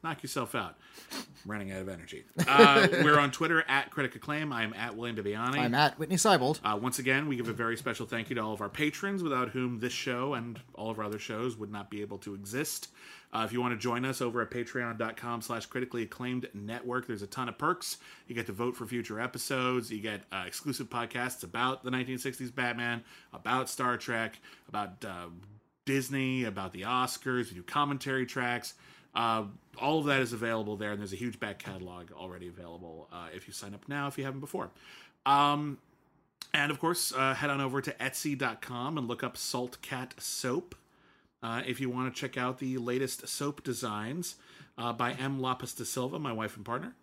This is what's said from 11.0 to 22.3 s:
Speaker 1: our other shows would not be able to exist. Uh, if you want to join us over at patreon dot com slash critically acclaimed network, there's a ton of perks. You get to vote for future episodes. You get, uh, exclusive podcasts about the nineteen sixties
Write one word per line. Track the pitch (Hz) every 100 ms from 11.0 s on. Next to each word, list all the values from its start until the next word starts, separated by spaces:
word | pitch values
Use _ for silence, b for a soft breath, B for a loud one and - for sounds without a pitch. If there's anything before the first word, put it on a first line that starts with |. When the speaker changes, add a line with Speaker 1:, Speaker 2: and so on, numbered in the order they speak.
Speaker 1:
our |
other | 107 107
shows | - 110 123 110
would | 104
not | 104 98
be | 104
able | 104 101
to | 107
exist. | 101 98 120 156 - - B B B B
Uh, | 113
if | 110
you | 120
want | 123
to | 120
join | 120 120
us | 131 131
over | 123 117
at | 110
patreon | 123 117 131 120 110
dot | 113 113
com | 123 117
slash | 110 117 -
critically | 131 127 120
acclaimed | 110 - 123 127 123
network, | 101 104 117 123 123 120
there's | 110
a | 101
ton | - 123
of | 110
perks. | 147 175 - - B B -
You | 117
get | 123
to |
vote | 95 120 123
for | 110
future | 120 113 107
episodes. | 120 131 - 135 127 127 117
You | 110
get, | 107 101 -
uh, | 95 92
exclusive | - 147 123 123
podcasts | 123 120 123 127 127
about | 90 113 127 131
the | 127
nineteen | 127 127 131
sixties | 135